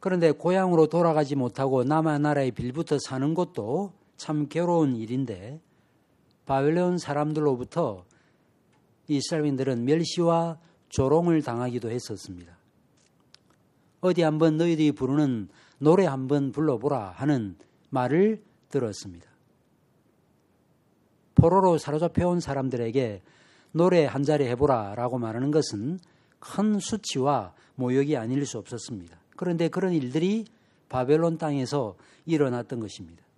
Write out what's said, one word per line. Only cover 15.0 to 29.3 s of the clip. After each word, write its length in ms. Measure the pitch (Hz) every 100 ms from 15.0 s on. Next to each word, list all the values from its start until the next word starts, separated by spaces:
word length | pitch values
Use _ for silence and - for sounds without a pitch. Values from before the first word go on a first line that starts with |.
| 131 143 147 120 95 _ _ _
노래 280 | 143 165 180
한번 460 | 135 131 143 139
불러보라." 600 | 123 156 123 131 139 101
하는 440 | 90 135 139 104 85 - _ _
말을 520 | 135 123 151 208 214 _ _ _
들었습니다. 600 | 139 120 101 101 85 - _ _ _ _ _ _ _ _ _ _ _ _ _ _ _ _ _ _ _ _ -
포로로 420 | 165 185 190 165
사로잡혀온 640 | - 151 170 - 175 175
사람들에게 840 | 156 135 131 123 117 117 123 101 _ _ _ _ _
"노래 340 | 156 175 180 143
한 180 | 135
자리 220 | 143 151 131
해보라"라고 720 | 120 143 127 104 107 123 123
말하는 320 | 113 110 135
것은 480 | 151 143 104 117 180 _ _ _ _
큰 400 | - - 208 208
수치와 760 | - 214 - 139 131 135 95 - _ -
모욕이 420 | 123 127 143 147
아닐 280 | 113 135 143
수 120 | 120
없었습니다. 600 | 101 120 - 110 87 - _